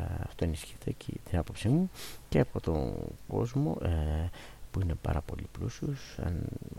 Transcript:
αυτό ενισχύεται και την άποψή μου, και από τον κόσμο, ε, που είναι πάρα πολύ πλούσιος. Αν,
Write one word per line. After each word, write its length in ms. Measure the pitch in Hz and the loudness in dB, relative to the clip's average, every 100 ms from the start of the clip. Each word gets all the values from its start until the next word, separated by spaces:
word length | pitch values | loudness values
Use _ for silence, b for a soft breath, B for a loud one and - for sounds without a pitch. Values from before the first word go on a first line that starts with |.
| 85 87 | -2 -2
αυτό 200 | - - | -4 0
ενισχύεται 480 | 85 78 - - - | 0 0 -4 -6 -6
και 220 | - - - - | -4 -6 -8 0
την 80 | 87 | 0
άποψή 300 | 80 85 104 | 0 0 4
μου, 240 | 151 185 B B B - | 6 4 B B B 2
και 100 | 143 | 4
από 220 | 143 - | 4 2
τον 320 | - 80 64 50 50 - - | 2 2 2 0 -4 -8 -2
κόσμο, 500 | - 117 131 151 - | 0 2 2 2 2
ε, 480 | 87 80 76 78 82 B B B - | 2 4 4 2 0 B B B -4
που 100 | - | 0
είναι 140 | 90 - | 0 0
πάρα 200 | - 71 | 0 0
πολύ 260 | - - - | 0 -6 -6
πλούσιος. 680 | - 101 - 156 139 - - | -4 -4 -2 -2 -2 -6 -4
Αν, 200 | 87 87 - - - | -2 0 -2 -4 -8